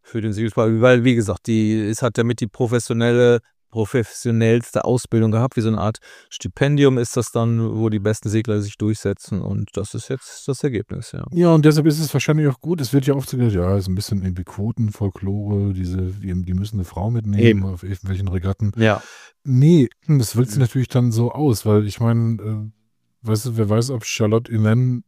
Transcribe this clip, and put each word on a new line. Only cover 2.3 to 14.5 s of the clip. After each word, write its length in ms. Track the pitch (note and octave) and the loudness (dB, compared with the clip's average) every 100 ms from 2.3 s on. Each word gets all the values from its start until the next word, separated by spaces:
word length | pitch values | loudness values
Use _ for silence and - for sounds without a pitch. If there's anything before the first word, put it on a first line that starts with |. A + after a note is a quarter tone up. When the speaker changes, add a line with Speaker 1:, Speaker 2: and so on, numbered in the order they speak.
| A#2+ | -2
Speaker 1:
die 60 | A2+ | -6
professionelle, 920 | - B2 A#2+ - A#2 A#2 A#2+ A#2+ A#2+ _ _ _ | -4 -2 -2 -2 0 2 4 4 2 _ _ _
professionellste 1120 | A2+ G#2 B2+ G#2+ - A#2+ A2+ A2+ A#2+ A#2 - | -6 -2 -2 -4 -6 -2 2 2 2 0 -4
Ausbildung 460 | - B2 - A#2 A2 | 0 -2 0 0 2
gehabt, 260 | A2 B2+ - | 2 0 0
wie 40 | |
so 60 | A2 | -2
eine 120 | A2 | 0
Art 180 | G#2 A2 - - _ | -2 -4 -16 -20 _
Stipendium 680 | - F#2+ - C#3+ D3 C#3 B2+ | -12 -12 -2 0 4 4 4
ist 200 | A#2 B2+ | -2 -4
das 140 | A2+ | -2
dann, 440 | A#2+ A#2 A2+ A2+ G#2+ | -2 0 0 -2 -2
wo 120 | A2+ | -2
die 100 | G#2+ | 0
besten 300 | G2+ G#2+ G#2+ | -2 -2 -2
Segler 320 | A2 A2 G#2 | -2 0 -4
sich 160 | G2+ - | -4 -4
durchsetzen 640 | G#2 A2 G2+ G2+ - G2+ | -2 -2 -4 -6 -6 -6
und 280 | G2 G2+ G#2 | -4 -6 -6
das 200 | - F#2 | -8 -8
ist 140 | A2+ - | -10 -8
jetzt 400 | C3+ - - - | -10 -10 -12 -8
das 160 | C3 | -4
Ergebnis, 480 | D3 A2 - F#2+ - | -4 -4 -8 -12 -10
ja. 140 | - - | -12 -6
Speaker 2:
Ja, 160 | E3+ E3+ | 2 4
und 120 | D#3+ | 6
deshalb 200 | D3+ D3+ | 6 4
ist 140 | D#3 D3+ | 2 0
es 140 | D3+ | -2
wahrscheinlich 340 | C#3 - D3+ D3 | -2 0 2 0
auch 140 | C3 | -2
gut, 180 | D3+ F3 | -6 -4
es 140 | B2+ | 0
wird 120 | C#3 | 0
ja 100 | C3+ | 2
oft 120 | C#3 C3+ | -2 -2
so 60 | |
gesagt, 180 | B2+ A#2+ | -2 0
ja, 200 | G2 F2+ | 2 0
ist 140 | G2 F#2 | 0 -2
ein 60 | |
bisschen 260 | F#2 - G2+ | -6 -4 -4
irgendwie 220 | F#2 F2+ | -4 -6
Quotenfolklore, 1300 | F2+ | -10